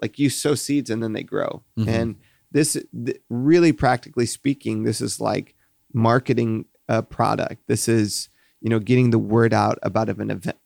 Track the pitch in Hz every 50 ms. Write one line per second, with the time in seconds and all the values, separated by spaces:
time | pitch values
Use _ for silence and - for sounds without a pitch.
0 | - 110 - - 147 135 - - - 151 147 123 - - 143 147 120 117 110 113
1 | 113 110 107 101 87 - - 101 92 - - - _ _ - 113 110 110 113 113
2 | 117 117 101 - _ _ _ _ _ _ - 143 156 151 - - - - - 117
3 | 117 131 - - _ - 117 120 131 147 165 175 170 165 147 - 139 127 123 120
4 | - - - 123 120 117 - - - 135 139 - - 113 110 107 110 117 113 -
5 | 123 110 - - 113 104 98 101 98 _ _ _ _ _ _ _ _ _ - 110
6 | 110 113 117 127 - - 127 117 117 113 110 110 - _ _ _ _ - 113 113
7 | 117 - - - 117 104 107 107 - - - - _ - 117 110 - - 117 113
8 | 107 104 - - - - _ _ _ _ _ _ - 110 117 113 101 104 127 127
9 | 127 120 113 113 104 101 107 117 113 113 110 104 104 107 120 - - - 90 110
10 | 110 107 101 104 107 107 104 98 95 - - _ _